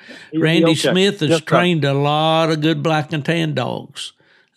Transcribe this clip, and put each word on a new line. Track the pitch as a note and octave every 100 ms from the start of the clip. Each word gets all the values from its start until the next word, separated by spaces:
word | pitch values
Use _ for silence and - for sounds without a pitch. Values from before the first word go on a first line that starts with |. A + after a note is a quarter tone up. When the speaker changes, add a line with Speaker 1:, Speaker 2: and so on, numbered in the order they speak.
| - - -
Speaker 1:
He'll | D#3+
be |
Speaker 2:
Randy | D#3+ E3 E3
Speaker 1:
okay. | D3+ C#3
Speaker 2:
Smith | F3+ G3 G3+
has | D3
Speaker 1:
Yes, | D#3+
sir. |
Speaker 2:
trained | - E3 F3+ E3
a | C#3
lot | C#3 C#3+ D3+ D#3+ D#3+ D#3+
of | D#3+
good | D3+ D#3
black | D3+ D#3 D3
and | D#3
tan | C#3 E3 D#3+
dogs. | C#3 A#2+ A1+ - - - _ _ _ _